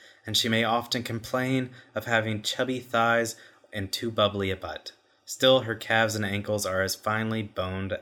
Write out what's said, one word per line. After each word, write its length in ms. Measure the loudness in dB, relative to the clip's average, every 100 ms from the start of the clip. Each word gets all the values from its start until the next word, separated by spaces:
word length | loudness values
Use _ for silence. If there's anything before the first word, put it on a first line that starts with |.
| -20 -16
and 100 | -2 0
she 120 | 2
may 160 | 2
often 380 | 4 2 0 -4
complain 680 | -4 -8 -4 -2 0 0 -2 -8 -12
of 120 | -8 0
having 360 | 2 2 -2
chubby 360 | -4 -2 -2 -4
thighs 540 | -2 2 4 2 0 -6 -16 _ _
and 200 | -8 -6
too 180 | -6 -2
bubbly 400 | 2 2 2 -2
a 60 | -4
butt. 360 | -8 -10 -14 -20 _ _ -16
Still, 340 | 2 6 6
her 140 | 2
calves 400 | -4 2 4 4
and 100 | 0
ankles 400 | -2 -2 -2 -2
are 160 | 0 0
as 140 | 0
finely 480 | -2 -2 -2 -2 -4
boned 560 | -4 -6 -6 -4 -4 -6